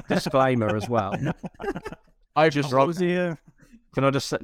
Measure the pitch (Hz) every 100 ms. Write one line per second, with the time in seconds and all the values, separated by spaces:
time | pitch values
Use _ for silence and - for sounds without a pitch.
0 | - 226 - 135 131 123 107 107 101 117
1 | 98 113 143 - - - 415 - 427 -
2 | _ _ _ - 160 143 139 131 147 165
3 | 175 180 175 160 _ - - - _ -
4 | 135 135 - 147